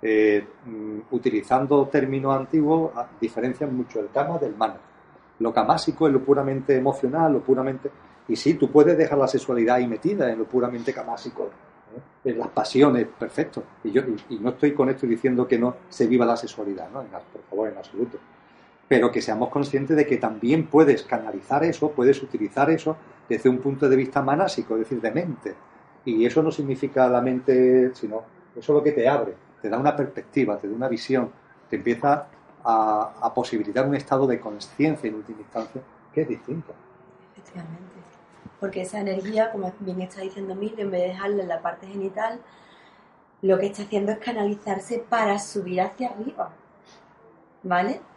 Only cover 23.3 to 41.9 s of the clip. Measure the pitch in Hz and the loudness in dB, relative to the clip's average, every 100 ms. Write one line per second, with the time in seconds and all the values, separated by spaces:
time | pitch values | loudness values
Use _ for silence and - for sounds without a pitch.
23.3 | 113 131 127 139 139 143 131 131 143 131 | 2 2 2 -2 0 4 4 2 -2 0
24.3 | 147 190 - 113 113 110 123 110 143 175 | 2 0 -2 -4 -4 -2 -2 -2 -2 -4
25.3 | 123 104 90 - - _ _ - 113 120 | -6 -10 -12 -20 -20 _ _ -2 2 4
26.3 | - 156 151 139 127 135 135 127 123 127 | 4 0 -2 -4 -4 -2 2 4 4 2
27.3 | 127 127 127 127 127 127 127 107 107 - | -2 2 4 6 6 4 0 -8 -8 -10
28.3 | - - - - 147 147 135 120 143 104 | -20 -20 -16 0 2 2 2 2 2 -2
29.3 | - _ _ 107 113 139 147 135 - - | -8 _ _ -6 0 0 0 -4 -6 -6
30.3 | - 117 101 101 113 131 117 - 135 120 | 0 0 -2 -6 -6 -4 -4 -2 -2 -2
31.3 | - _ _ _ 104 110 117 143 147 - | -8 _ _ _ -6 -2 0 2 0 -2
32.3 | - _ - 120 110 110 107 113 - 107 | -20 _ -8 0 2 2 0 -2 -4 -4
33.3 | - 117 113 104 110 135 139 139 135 135 | -2 -4 -4 -4 -2 0 -2 -2 0 2
34.3 | 117 110 104 - - 151 147 113 107 104 | 0 -4 -14 -16 -2 -2 0 -6 -8 -12
35.3 | 107 104 117 113 131 - - _ - 156 | -16 -10 -10 -10 -12 -18 -20 _ -4 -4
36.3 | 120 - 170 - - - _ - - _ | -6 -8 -10 -12 -20 -20 _ -20 -20 _
37.3 | - - 180 165 165 185 190 175 _ _ | -20 -20 -18 -16 -16 -18 -20 -20 _ _
38.3 | - - _ 196 190 185 208 196 190 190 | -20 -20 _ -8 -8 -8 -6 -4 -4 -4
39.3 | 220 226 214 185 - 190 180 185 196 190 | 0 0 -2 -8 -8 -10 -8 -8 -10 -12
40.3 | 202 196 190 208 220 202 180 180 185 196 | -10 -10 -8 -8 -6 -6 -2 -4 -4 -4
41.3 | 202 180 165 175 170 190 | -4 -4 -4 -6 -8 -12